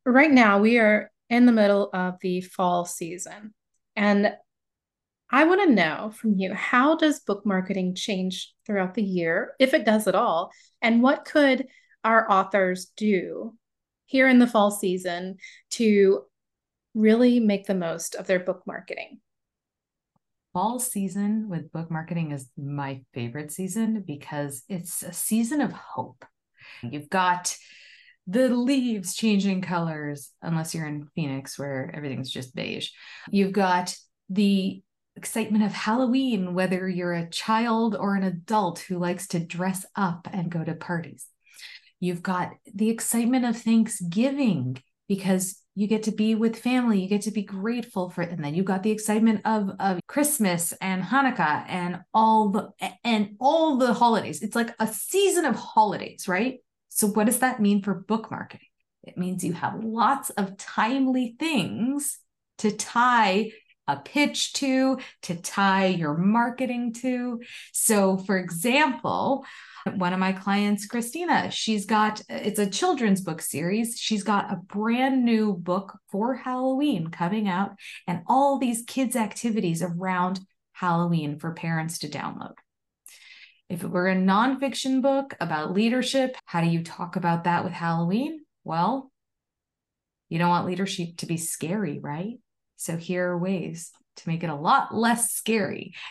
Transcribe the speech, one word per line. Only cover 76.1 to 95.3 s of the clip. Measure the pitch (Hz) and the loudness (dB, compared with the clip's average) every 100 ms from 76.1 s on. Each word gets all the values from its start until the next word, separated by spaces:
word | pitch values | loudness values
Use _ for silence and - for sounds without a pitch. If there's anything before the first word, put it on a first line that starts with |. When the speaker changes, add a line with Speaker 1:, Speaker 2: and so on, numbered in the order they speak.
Speaker 2:
for | 196 233 | -4 -2
Halloween | 247 254 254 262 262 294 196 165 | -4 -4 -2 0 0 0 0 -4
coming | - 175 220 202 | -4 -2 0 0
out | 180 196 - - - - | 0 -2 -6 -18 -14 -6
and | 175 - | -6 0
all | 254 285 277 | 4 4 2
these | 254 226 - | 0 -2 -6
kids' | 262 254 240 | -2 -2 0
activities | 214 - 233 214 180 165 | -2 -2 -2 0 0 -2
around | 180 170 185 185 180 190 - _ _ | -4 -4 -2 0 0 -2 -8 _ _
Halloween | - 180 170 175 165 147 156 | -6 0 2 2 0 -2 -6
for | 165 | -8
parents | 165 165 165 160 - | -8 -4 -4 -4 -6
to | 147 | -8
download. | - - - - - _ _ _ _ - - - - - _ - | -8 -8 -10 -14 -16 _ _ _ _ -20 -20 -20 -20 -20 _ -12
If | 175 | -8
it | 185 | -4
were | 180 185 | -2 0
a | 185 | 2
nonfiction | 190 196 254 269 269 - 262 262 | 4 4 2 0 -2 -4 -2 2
book | 269 269 277 - | 2 2 -2 -6
about | 170 156 156 | -4 -4 -2
leadership, | 185 226 254 247 269 262 - | 0 2 2 0 0 0 -4
how | - 170 | -6 0
do | 165 | 0
you | 165 | 0
talk | 165 - 175 185 | -4 -10 -8 -4
about | 175 170 | 0 0
that | 170 175 | 0 0
with | 185 | -2
Halloween? | 170 170 165 170 214 302 320 - _ | -4 -2 0 0 0 -2 -8 -16 _
Well, | 160 160 190 269 262 _ _ _ _ _ _ _ _ _ _ _ - | -8 -2 0 -2 -6 _ _ _ _ _ _ _ _ _ _ _ -8
you | 165 | 0
don't | 175 | 2
want | 175 180 | 2 0
leadership | 180 196 - 170 - | -2 -4 -4 -8 -8
to | 165 | -6
be | 165 | -6
scary, | - - 156 214 180 143 | -4 -6 -4 -4 -4 -6
right? | 143 147 202 254 _ _ _ - | -8 -8 -8 -10 _ _ _ -14
So | - 170 | -8 -8
here | 170 180 180 | -4 -2 -2
are | 175 | -2
ways, | 185 190 165 165 - _ _ - | -2 -2 -4 -10 -16 _ _ -14
to | - | -6
make | 165 | -4
it | 170 | -4
a | |
lot | 143 170 262 - | -4 2 2 2
less | 202 233 233 - | 0 2 2 0